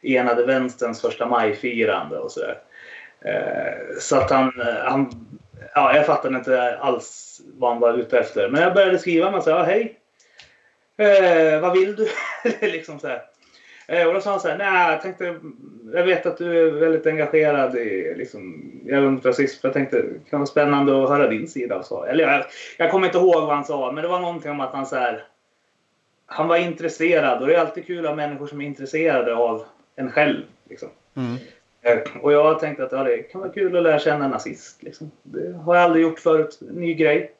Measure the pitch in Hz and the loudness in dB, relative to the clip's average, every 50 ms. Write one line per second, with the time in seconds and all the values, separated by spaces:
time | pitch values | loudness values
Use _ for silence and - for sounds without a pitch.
0 | _ - 131 127 123 123 117 120 120 127 135 131 127 123 123 - 123 117 113 - | _ 0 0 0 2 2 2 2 2 2 2 0 0 -4 -4 -4 -6 -6 -4 -4
1 | - 117 113 - 120 120 123 117 110 107 104 - - 123 120 117 113 107 95 92 | -4 -4 -2 -2 -4 -2 0 0 0 0 -2 -2 -6 -6 -2 0 0 0 0 -2
2 | - - - - - - - 117 117 - - - - _ _ - - - - - | -4 -6 -8 -8 -8 -8 -8 -8 -8 -8 -8 -12 -14 _ _ -20 -20 -20 -20 -20
3 | - - _ _ - - 104 - - - - - - - - - - - - - | -20 -20 _ _ -8 -6 -4 -4 -4 -4 -4 -4 -6 -6 -8 -8 -10 -12 -10 -10
4 | - - 147 131 127 - 139 131 131 131 127 123 120 117 117 110 - 127 131 139 | -4 0 2 2 2 4 2 2 2 2 0 -2 -4 -4 -4 -2 -2 -2 0 0
5 | 139 123 120 117 113 - - - _ _ _ - - - - 147 143 147 143 151 | -2 -2 -4 -16 -18 -20 -20 -20 _ _ _ -20 -20 -4 0 2 4 4 4 4
6 | 151 - 147 139 - 131 131 127 117 131 127 123 123 123 117 - 123 123 123 117 | 4 4 2 0 0 -4 -4 -4 0 0 2 2 2 0 -2 -2 -2 -2 -2 -2
7 | - - - - - - - - - - - - 127 120 120 117 120 117 117 123 | -4 -10 -18 -20 -20 -20 -20 -20 -20 -20 -8 -2 0 0 2 4 2 2 2 2
8 | 117 - - 120 - - - 110 101 98 127 147 170 185 185 202 196 185 180 175 | -2 2 2 0 0 0 -2 -2 -2 0 2 2 2 4 6 4 4 6 4 0
9 | - 185 170 160 175 190 202 185 156 160 156 175 170 165 190 214 233 220 - _ | 0 0 2 2 2 2 0 0 0 2 2 2 2 2 2 0 0 -2 -8 _
10 | _ _ _ _ _ _ _ _ - _ _ _ _ _ _ _ _ _ _ - | _ _ _ _ _ _ _ _ -20 _ _ _ _ _ _ _ _ _ _ 2
11 | 214 208 202 196 190 180 170 165 160 156 156 151 160 180 180 185 190 202 208 208 | 4 6 6 6 6 6 6 6 6 4 4 2 2 2 4 4 2 2 0 -2
12 | 220 - - - - - - - - 240 214 - - 190 170 160 156 - 156 139 | -2 -2 -2 -6 -8 -10 -12 -4 -4 -4 -2 0 -2 -4 -4 -4 -10 -12 -16 -12
13 | - 143 127 117 - - _ _ _ _ _ - _ - - - - - 156 175 | -8 -8 -8 -8 -10 -16 _ _ _ _ _ -20 _ -20 -20 -20 -10 -4 0 2
14 | 170 165 180 196 190 202 196 185 175 170 147 175 202 196 180 180 180 170 160 - | 2 2 2 0 0 -2 -4 -2 -2 -4 -4 -2 -2 0 2 2 2 2 2 -2
15 | - 190 180 - 185 175 170 160 160 156 - - - - - 117 117 110 113 170 | -4 -10 -10 -8 -8 -8 -8 -10 -14 -18 -20 -20 -20 -20 -20 -20 -18 -6 -2 0
16 | 175 190 180 170 - 175 160 - 175 170 170 170 165 160 151 147 160 165 160 156 | 2 2 2 2 0 -4 -4 -4 -6 -2 2 4 4 4 4 2 2 2 2 2
17 | 156 160 156 156 151 147 - 160 156 151 143 139 131 123 127 123 117 107 98 95 | 2 0 0 0 -2 2 2 2 4 4 2 2 0 0 0 -2 -4 -2 -4 -4
18 | 85 78 82 85 123 - - 110 95 92 82 76 - - 65 - - - 135 139 | -4 -6 -6 -8 -10 -12 -12 -16 -14 -14 -16 -16 -16 -18 -18 -18 -8 -2 0 2
19 | 139 135 135 127 - - 120 - 143 135 - - - 131 131 143 135 131 - 120 | 2 2 0 0 0 0 0 2 0 -2 -2 -4 -6 -4 -2 -2 -2 0 0 -2
20 | 113 - - - - _ - 143 143 139 - 151 147 143 147 139 139 143 135 135 | -2 -2 -6 -12 -12 _ -4 -4 -4 0 2 2 2 4 4 2 4 4 4 4
21 | 135 131 143 143 143 117 110 107 - - - 139 123 120 98 90 - - - 95 | 4 2 4 4 2 2 2 -2 -6 -8 -8 -8 -6 -4 -6 -6 -6 -8 -10 -8
22 | - 101 131 156 160 143 143 139 - - - - - - - - 165 165 175 196 | -6 -2 0 2 2 2 2 0 -2 -6 -12 -18 -20 -20 -6 -2 -2 2 2 2
23 | 185 175 180 175 180 185 170 160 151 151 147 143 139 - 151 139 135 - 143 151 | 2 2 2 4 4 6 6 4 2 0 -2 -2 -2 -4 -4 -4 -4 -4 -6 -6
24 | 156 175 185 180 180 170 170 160 139 147 147 143 135 135 - 139 135 123 143 127 | -4 -4 -4 -2 -4 -4 -8 -8 -8 -8 -6 -6 -6 -6 -6 -8 -8 -6 -4 -2
25 | 127 120 113 110 - - _ _ _ _ _ _ _ _ _ _ _ _ _ _ | -2 -2 -4 -6 -12 -18 _ _ _ _ _ _ _ _ _ _ _ _ _ _
26 | _ _ _ _ _ _ - - 160 165 175 170 180 175 165 160 165 165 - - | _ _ _ _ _ _ -4 -4 0 2 2 2 2 0 -6 -6 -6 -8 -4 -2
27 | 160 165 175 156 143 135 123 120 131 139 160 170 180 - - 180 180 - 180 170 | 0 2 2 2 2 2 0 0 2 2 2 2 2 0 -4 -12 -10 -10 -8 -6
28 | 165 151 147 156 147 147 147 135 143 143 143 143 143 147 139 139 135 131 - 156 | -4 -6 -4 -4 -6 -6 -8 -10 -12 -12 -10 -10 -10 -10 -10 -10 -12 -6 -4 0
29 | 165 160 143 127 120 117 117 117 120 117 113 110 - - _ _ _ _ _ - | 2 2 2 2 2 0 0 0 0 0 0 -4 -8 -14 _ _ _ _ _ -10
30 | 127 127 - 151 151 143 127 - - - _ _ _ _ - - - - - _ | -10 -4 0 2 2 2 2 -2 -6 -12 _ _ _ _ -20 -18 -18 -18 -20 _
31 | _ _ _ 135 127 120 120 127 - - - _ _ _ _ _ _ 120 120 117 | _ _ _ -8 -6 -6 -6 -8 -12 -16 -20 _ _ _ _ _ _ 2 2 2
32 | - - - - - 143 147 147 151 156 160 160 165 151 147 135 131 131 143 139 | 0 -6 -12 -4 0 2 4 4 4 4 2 2 -2 -8 -6 -6 -8 -6 -4 -4
33 | 135 127 120 117 - - - 185 190 190 - 208 202 185 175 175 170 165 151 147 | 0 0 -2 -2 -4 -10 -12 -12 -12 -10 -4 -2 -2 0 0 2 2 4 2 2
34 | 147 160 147 147 143 135 123 104 - - 151 - - - - _ - 160 156 - | 2 0 0 0 -2 -2 -4 -4 -8 -10 -14 -14 -18 -20 -20 _ -20 -20 -18 -16
35 | 160 151 - _ _ 143 151 180 - 180 180 175 156 165 175 175 180 170 165 165 | -18 -18 -18 _ _ -14 -10 -8 -8 -8 -10 -8 -2 2 4 6 6 6 6 4
36 | 165 160 160 - - 170 160 156 156 151 - _ - - - 170 175 170 165 156 | 4 2 0 0 2 2 4 4 2 0 -4 _ -18 -14 -10 -6 -4 -4 0 2
37 | 160 151 147 165 - - _ _ | 2 2 2 2 0 -4 _ _